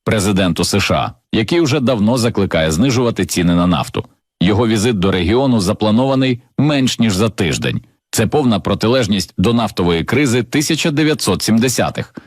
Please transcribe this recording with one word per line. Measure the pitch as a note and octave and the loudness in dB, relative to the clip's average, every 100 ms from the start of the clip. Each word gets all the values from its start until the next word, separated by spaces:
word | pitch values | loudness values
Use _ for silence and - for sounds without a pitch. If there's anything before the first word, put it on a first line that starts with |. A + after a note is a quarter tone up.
президенту | - G#2+ F#2+ F#2+ F#2+ E2 | -2 0 0 0 0 0
С | - G2+ | 0 0
Ш | - E2 | 0 -2
А, | A1 - _ | -4 -8 _
який | G#2+ A2+ E3+ | -2 0 0
уже | D#3+ D3 | 2 0
давно | B2 A#2+ G#2 B2+ | 0 2 2 2
закликає | A#2 G#2 F#2 E2 D#2+ | 0 0 0 0 0
знижувати | D#2+ C3+ B2 A#2+ G#2 - | 0 0 2 0 0 -2
ціни | - E2+ F2 | 0 0 2
на | F2 | 2
нафту. | E2 - - - _ _ - | 0 -4 -8 -10 _ _ -2
Його | E2+ G#2 A#2+ | 0 2 2
візит | A2 A2+ G#2+ | 2 0 0
до | F#2+ | 0
регіону | F#2 F2+ A#2+ C3+ A#2 | 0 0 2 2 2
запланований | F2+ G#2+ G#2+ A2 C3+ C3 C3 A#2+ - - | 0 0 0 2 2 0 0 -2 -6 -2
менш | C#3+ C#3+ B2+ - | 0 2 0 0
ніж | A#2 F#2 | 0 0
за | A2 | 0
тиждень. | - F2+ B1+ B1 - - _ _ - | 0 -2 -2 -4 -6 -10 _ _ -2
Це | G#2+ | 0
повна | D3 B2+ G2+ | 2 2 0
протилежність | E2+ G2 G#2+ C3 G#2+ G#2 - - | -2 -2 0 0 0 -2 -4 -2
до | G2 | 0
нафтової | A#2 A2 - F2 E2+ | 2 0 -2 0 0
кризи | D2+ B2+ C#3+ B2 | 0 0 2 0
тисяча | A2 C#3+ D3+ D#3+ E3+ | 0 -2 -2 -2 -2
дев'ятсот | D3 D#3 C#3+ - F2 | 0 0 0 -2 -2
сімдесятих, | - A2 B2+ - E2 - - - | 0 2 2 0 -4 -4 -10 -14